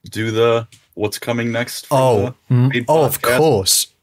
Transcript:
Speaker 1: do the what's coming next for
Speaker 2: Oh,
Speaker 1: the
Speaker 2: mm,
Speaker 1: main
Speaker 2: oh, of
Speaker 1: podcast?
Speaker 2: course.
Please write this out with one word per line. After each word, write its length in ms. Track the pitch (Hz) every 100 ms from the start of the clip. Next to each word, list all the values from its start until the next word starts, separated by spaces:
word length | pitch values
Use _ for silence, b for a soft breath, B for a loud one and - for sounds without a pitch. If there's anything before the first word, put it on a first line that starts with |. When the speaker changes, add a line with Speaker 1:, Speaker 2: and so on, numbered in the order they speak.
| -
Speaker 1:
do 220 | 104 113
the 360 | 110 117 117 117 - _ -
what's 220 | 104 -
coming 320 | - 117 117
next 340 | 117 120 - -
for 100 | 135
Speaker 2:
Oh, 380 | 131 110 120 - _
Speaker 1:
the 40 | 123
Speaker 2:
mm, 180 | 131
Speaker 1:
main 120 | 123 120
Speaker 2:
oh, 180 | 160 143
of 160 | -
Speaker 1:
podcast? 160 | - 127
Speaker 2:
course. 500 | 156 110 95 - - _